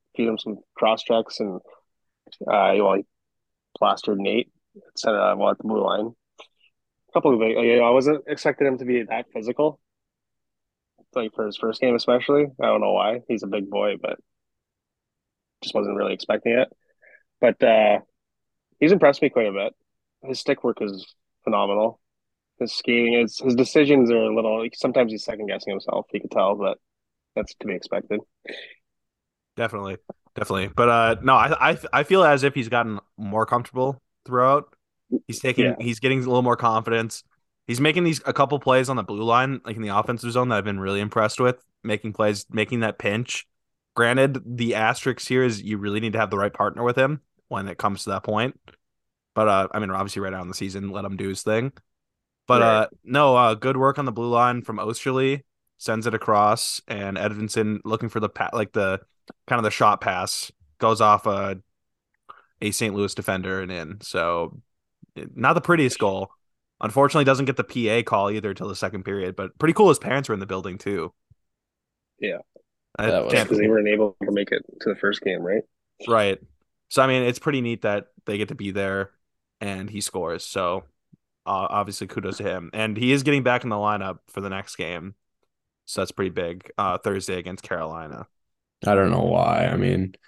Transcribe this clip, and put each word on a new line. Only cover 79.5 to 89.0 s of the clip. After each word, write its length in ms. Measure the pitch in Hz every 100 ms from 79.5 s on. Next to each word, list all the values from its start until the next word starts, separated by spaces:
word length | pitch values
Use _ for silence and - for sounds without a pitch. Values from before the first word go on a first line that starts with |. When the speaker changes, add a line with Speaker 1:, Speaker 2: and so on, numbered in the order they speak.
| _
Speaker 2:
and 280 | 104 95 98
he 120 | 101
scores. 440 | - 95 82 85
So, 400 | - 98 90 92 - _ _ _ _ _ -
uh, 200 | 95 95
obviously, 380 | 104 104 98 95
kudos 300 | - 98 98
to 40 |
him. 280 | 101 90 85
And 240 | 110 110 104
he 160 | 123
is 100 | 139
getting 200 | 139 143
back 200 | 123 123
in 80 | 127
the 60 | 104
lineup 420 | 104 104 95 87 _
for 120 | -
the 100 | 98
next 260 | 95 - -
game. 380 | 85 87 90 - _ _ _ _ _ _
So 160 | - -
that's 120 | 92
pretty 180 | - 92
big, 400 | 85 85 90 - -
uh, 200 | 98 90
Thursday 380 | 107 98 92 92
against 260 | 90 92
Carolina. 640 | - 87 80 82 78 58 - _ _ _ _ _ 104
Speaker 3:
I 80 |
don't 160 | 98